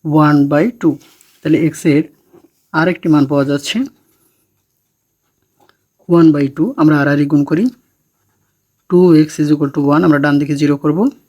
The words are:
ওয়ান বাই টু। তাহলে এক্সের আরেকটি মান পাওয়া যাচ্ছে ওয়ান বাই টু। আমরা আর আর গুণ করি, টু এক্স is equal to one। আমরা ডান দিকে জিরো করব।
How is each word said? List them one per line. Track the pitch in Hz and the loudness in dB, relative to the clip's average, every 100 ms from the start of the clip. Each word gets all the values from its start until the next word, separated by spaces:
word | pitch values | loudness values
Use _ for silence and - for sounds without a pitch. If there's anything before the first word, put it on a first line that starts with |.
ওয়ান | 160 151 151 147 143 | 0 2 2 2 2
বাই | 147 220 | 0 -2
টু। | - 165 139 _ _ _ _ | -2 -4 -4 _ _ _ _
তাহলে | 160 156 156 | -2 -2 -2
এক্সের | - 170 147 160 _ _ - _ _ _ | -2 0 0 -2 _ _ -20 _ _ _
আরেকটি | 156 170 175 175 | -4 -2 -4 0
মান | 151 | 0
পাওয়া | 135 143 | 0 -2
যাচ্ছে | 139 143 - 220 269 _ _ _ _ _ _ _ _ _ _ _ _ _ _ _ _ _ _ _ _ _ - | -2 -4 -6 -8 -8 _ _ _ _ _ _ _ _ _ _ _ _ _ _ _ _ _ _ _ _ _ 0
ওয়ান | 170 165 | 4 4
বাই | 147 135 | 2 -4
টু। | 143 190 277 | -4 -6 0
আমরা | 156 147 | 0 2
আর | 139 | 0
আর | 143 | 0
গুণ | 143 147 | 0 0
করি, | 139 160 247 - _ _ _ _ _ _ _ _ _ _ _ | 0 -2 -4 -6 _ _ _ _ _ _ _ _ _ _ _
টু | 180 180 | 2 4
এক্স | 156 156 - | 4 2 -2
is | 147 | -2
equal | 151 175 | -2 -2
to | 156 143 | -2 0
one। | 147 | 2
আমরা | 175 143 | 2 2
ডান | 147 143 | 0 0
দিকে | 143 | -2
জিরো | 139 147 143 | -2 -2 -2
করব। | 156 160 254 - | -2 -2 -4 -4